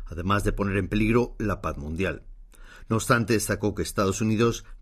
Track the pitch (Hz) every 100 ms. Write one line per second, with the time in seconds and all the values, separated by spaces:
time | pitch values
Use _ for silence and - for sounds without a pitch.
0 | - 80 90 101 104 - 101 98 90 107
1 | 110 117 120 - 107 90 82 73 71 82
2 | 92 71 - - - - - - - 113
3 | - 120 113 107 - 101 107 95 82 -
4 | 98 95 110 107 117 113 - -